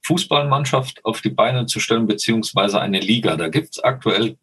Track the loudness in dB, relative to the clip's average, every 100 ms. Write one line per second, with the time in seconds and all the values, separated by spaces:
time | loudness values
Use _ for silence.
0 | 0 -2 2 0 2 0 2 0 -2 -6
1 | -6 -2 -4 2 2 2 -2 -4 0 0
2 | 2 0 0 0 0 0 0 0 0 -2
3 | 0 0 0 -2 -2 -2 -4 -2 -2 0
4 | 0 0 0 -4